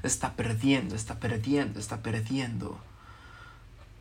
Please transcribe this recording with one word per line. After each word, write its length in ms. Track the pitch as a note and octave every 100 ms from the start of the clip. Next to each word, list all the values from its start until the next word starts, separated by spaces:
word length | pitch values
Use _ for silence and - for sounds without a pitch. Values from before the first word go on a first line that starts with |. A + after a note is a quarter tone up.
está 300 | C3+ - B2+
perdiendo, 600 | - A2+ A2 C3+ C3+ -
está 260 | A2+ - A2+
perdiendo, 580 | A#2 A2+ A2+ C#3+ C3 G#2
está 200 | - A#2+
perdiendo. 760 | A#2 A2+ A2 C3+ B2 A2+ - - - - - - - - - - - - - -